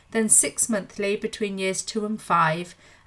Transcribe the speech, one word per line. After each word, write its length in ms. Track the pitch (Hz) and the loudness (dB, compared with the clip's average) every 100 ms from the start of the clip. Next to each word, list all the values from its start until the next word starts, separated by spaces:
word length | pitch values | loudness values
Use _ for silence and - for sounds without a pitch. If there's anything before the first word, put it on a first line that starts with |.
| - | -4
then 180 | 226 220 | 0 4
six 400 | - 277 - - | 4 4 0 -2
monthly 480 | 214 185 - 202 214 | -2 -4 -4 -2 -2
between 400 | 220 - 202 196 | -4 -4 -4 -2
years 240 | 190 190 | -4 -4
two 240 | - 220 | -4 -4
and 160 | 208 214 | -4 -4
five, 540 | - 170 160 160 180 - - - | 0 2 2 0 -6 -14 -20 -16